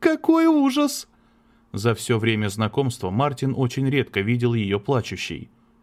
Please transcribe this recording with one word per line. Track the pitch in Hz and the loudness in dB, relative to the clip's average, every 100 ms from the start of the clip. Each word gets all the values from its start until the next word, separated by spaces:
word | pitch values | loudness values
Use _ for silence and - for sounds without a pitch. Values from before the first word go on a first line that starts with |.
Какой | - 311 - 320 330 | 0 2 2 4 6
ужас! | 311 269 262 294 - - _ _ _ _ _ _ | 4 2 2 0 -2 -12 _ _ _ _ _ _
За | 98 110 | -4 -2
всё | 110 - 117 | -2 0 0
время | 113 107 107 | 2 0 -2
знакомства | 98 110 - 135 120 92 | -2 -2 0 -2 -2 -4
Мартин | 101 143 135 135 131 | 0 -2 -2 -4 -2
очень | 131 127 135 | -2 0 0
редко | 139 117 - | 0 -2 -2
видел | 101 120 120 | 0 0 0
её | 117 101 98 | 0 0 -2
плачущей, | 98 135 104 92 - 82 - _ _ _ | 0 -2 -2 -8 -8 -10 -12 _ _ _